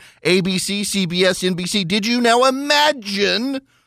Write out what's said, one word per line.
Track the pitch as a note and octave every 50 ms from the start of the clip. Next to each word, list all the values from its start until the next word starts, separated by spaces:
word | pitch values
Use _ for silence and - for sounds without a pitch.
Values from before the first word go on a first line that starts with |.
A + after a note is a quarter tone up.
| - - _ _
A | - D#3 F3+ G3
B | F3 G3 F#3 F3+
C, | - - G3+ G#3
C | G3+ - - G3 F#3
B | D#3+ F3 F3+ F#3
S, | F3+ F3+ - F#3
N | F#3
B | F#3 E3 F3+
C? | F3 - G#3 F#3
Did | D#3+ G3+ A3 G3
you | A#3 A#3+ B3
now | A#3+ A#3 A#3 B3 B3+
imagine | C4 C4 C4+ C#4+ C#4+ D4 D4 D4+ D4+ D4 C4 G3+ G3+ G3 G3+ G3+ F#3 F3+ G#3 B3 C#4 C4+ C4+ C4+ _ _ _ _